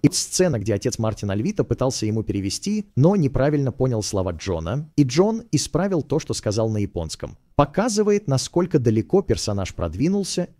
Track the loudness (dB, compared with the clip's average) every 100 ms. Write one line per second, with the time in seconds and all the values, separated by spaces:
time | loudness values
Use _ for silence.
0 | 2 0 -4 0 0 0 -2 0 -2 -2
1 | -2 -2 -4 -2 -2 -2 -2 0 -2 -2
2 | -2 -2 -2 -4 -4 -4 -4 -4 -4 4
3 | 4 6 2 2 0 2 -2 0 0 0
4 | -2 -2 -2 -4 -4 -4 -2 -6 -4 2
5 | 2 4 2 0 -2 -2 0 -2 0 -2
6 | 0 -4 -2 -4 -2 0 0 0 -2 -4
7 | -8 -8 -12 -14 _ 0 2 2 0 2
8 | 2 2 2 -2 0 0 2 2 4 2
9 | 2 0 2 -2 0 -4 -4 -4 -6 0
10 | 0 0 -2 -4 -6